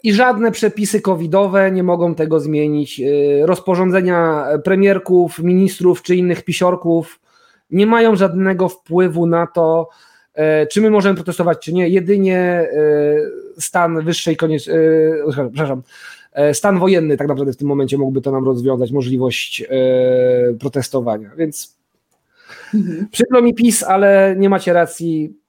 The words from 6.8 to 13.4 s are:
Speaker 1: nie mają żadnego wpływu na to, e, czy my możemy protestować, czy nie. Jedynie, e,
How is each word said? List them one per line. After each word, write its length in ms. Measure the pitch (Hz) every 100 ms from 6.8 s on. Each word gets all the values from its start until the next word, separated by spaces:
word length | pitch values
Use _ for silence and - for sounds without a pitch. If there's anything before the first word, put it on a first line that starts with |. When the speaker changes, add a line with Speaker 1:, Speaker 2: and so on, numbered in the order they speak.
| 170 165 156 - _ _ _ _ _
Speaker 1:
nie 180 | 175 214
mają 280 | 233 226 196
żadnego 540 | 190 180 190 180 180
wpływu 560 | - - 175 185 160 170
na 220 | 170 170
to, 420 | 175 160 165 165 _ _ _ _
e, 340 | - 156 151 151
czy 140 | 208
my 80 | 220
możemy 260 | 208 196 180
protestować, 440 | 175 165 170 160
czy 140 | -
nie. 160 | 175 170
Jedynie, 500 | 190 175 202 190 185
e, 280 | 180 175 160 151 151 147 147 151 151 -